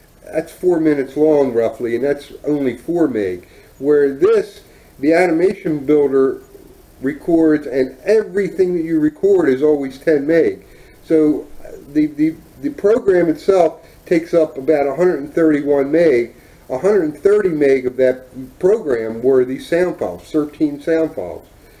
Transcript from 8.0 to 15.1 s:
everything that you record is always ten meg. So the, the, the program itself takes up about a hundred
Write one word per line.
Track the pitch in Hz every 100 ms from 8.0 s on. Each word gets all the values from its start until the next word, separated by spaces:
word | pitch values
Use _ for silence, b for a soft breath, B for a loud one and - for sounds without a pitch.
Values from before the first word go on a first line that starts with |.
everything | 175 220 196 185 190 - 185
that | 180
you | 160 165
record | 151 151 196 190 147
is | 127
always | 151 151 135 131
ten | - 151 139
meg. | 165 - 190 - B B B
So | - 160 151 135 - - - - -
the, | 147 151
the, | 143 156 160 - -
the | 139
program | 147 196 240 226 180 170
itself | 151 - 190 165 - B B
takes | - 175 165
up | 170 156 -
about | 131 151 139
a | 135
hundred | 180